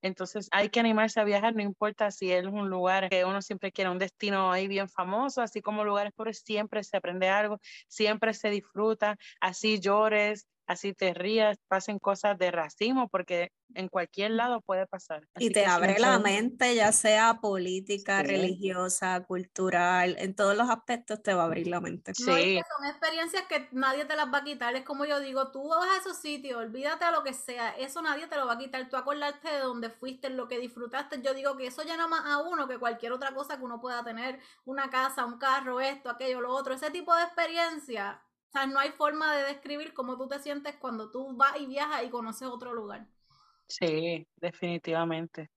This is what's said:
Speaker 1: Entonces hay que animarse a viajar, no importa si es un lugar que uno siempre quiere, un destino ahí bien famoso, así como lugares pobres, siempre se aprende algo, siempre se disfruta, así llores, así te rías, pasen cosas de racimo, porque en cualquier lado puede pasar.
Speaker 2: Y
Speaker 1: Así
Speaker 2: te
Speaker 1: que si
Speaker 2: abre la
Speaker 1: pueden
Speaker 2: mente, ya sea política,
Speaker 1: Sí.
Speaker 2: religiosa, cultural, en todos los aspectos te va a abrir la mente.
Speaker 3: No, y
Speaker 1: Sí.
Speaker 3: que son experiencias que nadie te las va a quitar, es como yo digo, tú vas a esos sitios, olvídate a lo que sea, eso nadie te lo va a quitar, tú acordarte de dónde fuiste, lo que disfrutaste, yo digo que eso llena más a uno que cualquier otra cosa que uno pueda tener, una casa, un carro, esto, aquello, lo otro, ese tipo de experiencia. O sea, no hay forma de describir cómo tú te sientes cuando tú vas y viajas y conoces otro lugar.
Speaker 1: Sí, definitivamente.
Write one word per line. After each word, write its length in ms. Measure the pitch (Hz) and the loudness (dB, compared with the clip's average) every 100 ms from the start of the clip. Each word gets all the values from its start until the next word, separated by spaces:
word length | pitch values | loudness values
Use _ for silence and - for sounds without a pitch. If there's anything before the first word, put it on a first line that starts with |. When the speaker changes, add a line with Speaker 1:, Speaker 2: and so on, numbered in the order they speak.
Speaker 1:
Entonces 440 | 190 185 185 214 196 | -4 -4 -8 -8 -2
hay 180 | 196 208 | 0 2
que 100 | 240 | 4
animarse 400 | 226 214 220 220 | 4 4 2 2
a 40 | |
viajar, 300 | 208 202 220 | 2 4 2
no 80 | 226 | 0
importa 480 | 202 190 214 208 208 | -2 -2 -2 0 -2
si 220 | 202 185 | 0 0
es 120 | 180 185 | 2 2
un 220 | 208 196 | -2 -2
lugar 380 | 185 180 190 190 | 0 2 2 2
que 160 | 185 | 2
uno 160 | 180 196 | 2 0
siempre 300 | 196 196 196 | -4 -6 -6
quiere, 200 | - 190 | -2 0
un 80 | 180 | 0
destino 500 | 185 _ 208 196 190 | -2 _ -2 2 2
ahí 160 | 185 196 | 2 0
bien 220 | 196 196 | -2 -2
famoso, 540 | - 180 202 277 269 | -4 -2 0 0 0
así 200 | 226 220 | -2 -2
como 220 | 202 214 | -4 -2
lugares 280 | 208 202 208 | 0 0 0
pobres, 280 | - 220 214 | -4 -6 -6
siempre 380 | - 214 214 214 | -4 -2 -2 -4
se 140 | 202 196 | -2 -2
aprende 320 | 175 180 185 | -2 0 4
algo, 320 | 196 214 208 - - - | 4 2 -2 -10 -20 -18
siempre 460 | - 214 214 226 | 0 2 4 0
se 160 | 220 220 | 0 0
disfruta, 680 | 208 - - 214 220 208 208 - - | 0 -4 0 2 2 0 0 -8 -4
así 380 | 185 180 220 214 | -4 0 2 2
llores, 680 | 185 208 214 214 208 214 - _ - | 4 4 6 6 4 0 -8 _ -6
así 260 | 175 202 | -4 -4
te 220 | 190 190 | 0 0
rías, 420 | 170 180 220 214 208 _ | 0 0 4 4 2 _
pasen 300 | 190 185 202 | -2 0 -2
cosas 360 | - 196 208 196 | 0 2 2 2
de 120 | 180 | 2
racimo, 580 | 170 156 - 214 262 240 | 0 -4 -2 0 2 0
porque 420 | 190 180 180 175 _ _ | -2 -2 -2 -2 _ _
en 140 | - 190 | -8 -4
cualquier 440 | 190 170 - 202 | -2 -4 -2 0
lado 280 | 226 240 240 | 2 0 -2
puede 240 | - 185 190 | -2 -2 -2
pasar. 400 | 190 - 156 156 - | -6 -8 -10 _ -2
Speaker 2:
Y 120 | 233 | 2
Speaker 1:
Así 20 | |
Speaker 2:
te 120 | 226 | 4
Speaker 1:
que 40 | 196 | 6
si 120 | 175 | 6
Speaker 2:
abre 160 | 180 196 | 6 6
la 200 | 247 247 | 6 6
Speaker 1:
pueden 0 | |
Speaker 2:
mente, 560 | 208 202 233 - 247 | 6 4 2 2 4
ya 160 | 240 214 | 6 6
sea 480 | 220 220 214 226 226 | 6 6 8 6 6
política, 840 | 220 196 180 185 196 202 196 196 | 2 0 0 -2 -2 -4 0 2
Speaker 1:
Sí. 0 | |
Speaker 2:
religiosa, 1000 | 196 190 185 185 190 180 185 185 185 185 | 2 2 2 0 -2 0 0 0 0 -2
cultural, 920 | 180 180 180 - 190 180 175 180 180 175 | -2 -6 -6 -2 2 4 4 4 4 2
en 160 | 190 | -4
todos 220 | 190 202 208 | 2 2 4
los 140 | 240 | 4
aspectos 520 | 233 - 240 - 214 | 2 0 -4 -4 -6
te 120 | 214 | 0
va 80 | 185 | 2
a 40 | 165 | 2
abrir 200 | 170 170 | 0 -2
la 140 | 175 | -2
mente. 340 | 170 175 - 190 | -4 -8 -8 -4
Speaker 3:
No, 180 | 247 - | 4 4
y 40 | |
Speaker 1:
Sí. 100 | 180 | 6
Speaker 3:
que 100 | 185 170 294 | 2 0 -4
son 100 | 277 | -6
experiencias 580 | 294 320 320 330 381 370 | -2 -2 -2 -2 -4 -2
que 200 | 302 262 | -4 -4
nadie 320 | 254 269 294 | -2 0 0
te 100 | 294 302 | -2 -2
las 160 | 294 | 0
va 60 | 277 | 0
a 60 | |
quitar, 320 | 277 285 240 254 | -2 -4 -2 -4
es 80 | |
como 220 | 262 277 294 | -6 -6 -2
yo 120 | 285 | -2
digo, 320 | 269 262 262 | -2 -2 -2
tú 160 | 269 285 | -4 0
vas 200 | 330 359 | 0 2
a 80 | 381 | 2
esos 220 | 370 349 | 0 -8
sitios, 400 | 302 294 277 240 | -8 -8 -6 -8
olvídate 440 | 226 233 285 320 339 | -6 -4 -4 0 2
a 40 | |
lo 120 | 330 | 2
que 80 | 277 | 0
sea, 380 | 254 - 247 226 | -8 -10 -6 -6
eso 320 | - 269 339 | -4 -8 -4
nadie 240 | 320 294 320 | -2 -4 -4
te 80 | 302 | -4
lo 100 | 262 | -2
va 60 | |
a 40 | 233 | -2
quitar, 300 | 262 262 254 | -4 -8 -4
tú 60 | 262 | -4
acordarte 500 | 254 294 294 285 320 | -2 -2 -2 -4 -6
de 100 | 294 | -2
dónde 280 | 262 240 226 | -2 -4 -8
fuiste, 400 | 226 262 262 269 | -8 -12 -8 -8
lo 180 | 262 247 | -6 -6
que 120 | 247 | -6
disfrutaste, 640 | 247 233 240 254 285 294 | -8 -10 -8 -6 -6 -4
yo 100 | 262 | -2
digo 240 | 269 269 269 | 0 -2 -2
que 100 | 254 | -6
eso 160 | 254 | -8
llena 240 | 311 330 339 | -6 -4 -2
más 160 | 330 294 | -2 0
a 120 | 285 | -2
uno 300 | 330 339 269 | 0 -2 -4
que 100 | 247 | -2
cualquier 340 | 240 233 233 | -4 -4 -6
otra 220 | 254 277 | -4 -4
cosa 220 | 269 277 285 | -6 -8 -8
que 80 | |
uno 160 | 254 240 | -8 -8
pueda 240 | 247 240 | -6 -6
tener, 360 | 233 226 254 262 - - - | -6 -8 -8 -8 -14 -20 -10
una 240 | 269 269 | -6 -2
casa, 340 | 262 269 269 | 0 0 -2
un 140 | 240 240 | -6 -2
carro, 420 | 277 269 254 247 | 0 0 0 -2
esto, 300 | 269 277 254 | -2 -4 -8
aquello, 320 | 233 262 254 | -6 -4 -4
lo 100 | 247 | -2
otro, 200 | 262 262 | -2 -2
ese 160 | 262 302 | -4 -4
tipo 240 | 294 339 | -6 4
de 80 | 339 | 4
experiencia. 1000 | 339 339 330 330 339 320 - 226 202 - _ _ _ | 4 0 -2 2 0 -2 -8 -6 -6 -8 _ _ _
O 20 | |
sea, 140 | 277 269 | -2 0
no 120 | 269 | 2
hay 120 | 277 | 0
forma 420 | 294 294 302 311 | 2 0 2 2
de 100 | 294 | 2
describir 500 | 277 277 277 294 311 | 0 -4 -8 -8 -8
cómo 240 | 311 247 247 | -6 -6 -6
tú 100 | 262 | -6
te 100 | 277 | -8
sientes 380 | 277 285 285 285 | -6 -8 -8 -10
cuando 340 | 262 226 214 | -8 -8 -8
tú 240 | 240 269 | -10 -10
vas 240 | 247 269 302 | 4 4 4
y 60 | 277 | -6
viajas 380 | 269 294 294 | -4 -2 -2
y 60 | 240 | -4
conoces 360 | 240 226 220 262 | -6 -8 -8 -10
otro 260 | 240 247 | -10 -10
lugar. 340 | 233 208 208 220 _ _ _ _ _ _ | -10 -10 -12 -16 _ _ _ _ _ _
Speaker 1:
Sí, 580 | - 175 156 165 165 156 _ | -4 0 0 -2 -4 -8 _
definitivamente. 1120 | 175 - 175 170 - 165 165 160 165 - 156 | -8 -4 -4 -4 -2 -2 0 -2 -6 -10 -16